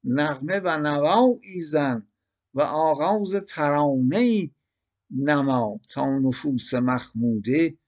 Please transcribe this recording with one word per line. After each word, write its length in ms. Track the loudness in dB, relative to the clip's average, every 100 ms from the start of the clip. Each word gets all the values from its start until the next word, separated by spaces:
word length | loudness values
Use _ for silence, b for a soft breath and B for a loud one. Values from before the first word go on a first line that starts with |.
نغمه 560 | -2 0 0 -4 -4 -2
و 140 | 0 -2
نوایی 800 | 0 0 2 4 4 2 -6 -10
زن 460 | -2 0 0 -2 -8 _ _ _ _
و 60 | -4
آغاز 720 | -2 2 0 2 0 0 0 -4 -6
ترانه‌ای 1000 | -2 0 2 2 2 2 2 2 2 -2 _ _ _ _ _ _
نما 680 | -4 0 2 2 0 0 -6 _
تا 300 | -4 -2 0
نفوس 560 | 0 0 -2 -4 -2
مخموده 1040 | -2 0 -2 -4 -2 -2 0 0 0 0 -4